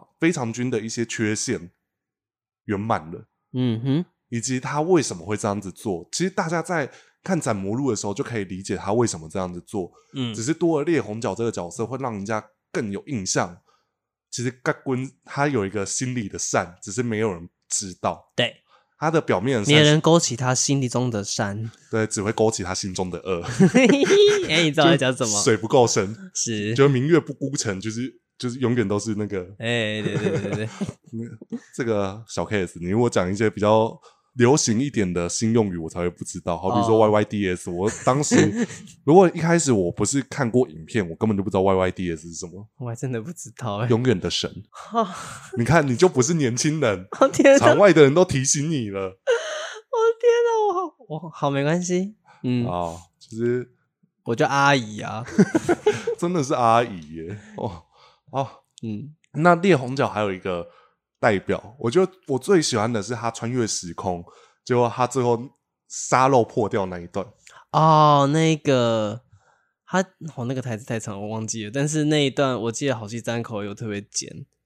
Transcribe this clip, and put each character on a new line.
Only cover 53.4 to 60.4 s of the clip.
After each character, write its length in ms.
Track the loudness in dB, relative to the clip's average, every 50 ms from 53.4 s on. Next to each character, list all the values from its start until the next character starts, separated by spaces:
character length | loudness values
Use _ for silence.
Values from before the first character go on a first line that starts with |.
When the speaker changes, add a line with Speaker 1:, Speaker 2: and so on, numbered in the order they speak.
| -2 0 0 -2 -4 -8 _ _ _ _ _ _ _ _ _ _ _
Speaker 2:
我 120 | -4 0
叫 120 | 0 0 0
阿 280 | 2 4 4 4 4
姨 240 | 2 0 -4 -10 -10
啊。 240 | -10 -8 -8 -10 -10 -4 2 4 4 4 4 -2 0 0 -2
Speaker 1:
<laughs> 440 | 0 0 0 0 0 -4 -6 -6 -4
真 160 | -4 -2 -2
的 100 | -2 -2
是 120 | 0 0
阿 260 | 4 4 6 6 6
姨 320 | 4 2 -4 -10 -12 -12 -12
耶。 260 | -12 -10 -10 -12 -12 -14 -16 -12 -8
哦， 260 | -8 -8 -8 -12 -18 _ _ _ _ _ _ _ _ _
哦。 160 | -6 -6 -6 -6 -8 -18 _ _ _ _
Speaker 2:
嗯。 320 | -10 -8 -8 -8 -10 -14 -16 _ _ _ -4
Speaker 1:
那 200 | 2 4 4 4
烈 240 | 4 4 4 4 4
红 180 | 2 -2 -2
角 140 | -2 -2 -2
还 120 | 0 -2
有 120 | -2 -2 -2
一 60 |
个 280 | -4